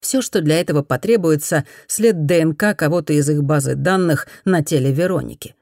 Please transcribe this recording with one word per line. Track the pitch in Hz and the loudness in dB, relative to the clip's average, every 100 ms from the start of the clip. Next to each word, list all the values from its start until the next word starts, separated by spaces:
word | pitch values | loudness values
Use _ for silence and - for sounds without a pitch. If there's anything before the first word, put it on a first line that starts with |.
Все, | - 262 | -2 -2
что | 247 202 | -2 -2
для | 156 160 | 0 0
этого | 180 151 | 0 -2
потребуется, | 143 127 202 233 170 156 - 165 - - - | -2 -4 0 0 2 0 0 -4 -4 -14 -10
след | - 226 185 | 0 0 0
Д | 147 135 | 2 2
Н | 160 | 2
К | 156 208 | 0 -2
кого-то | 202 156 175 156 | 0 0 0 0
из | 151 143 | 0 2
их | 151 | 0
базы | 139 151 135 | 0 0 0
данных | 135 143 190 180 147 - - - | -2 0 0 2 0 -4 -8 -2
на | 185 | 0
теле | 147 151 131 | 0 0 0
Вероники. | 135 180 175 120 - - _ | 0 0 -2 -6 -14 -18 _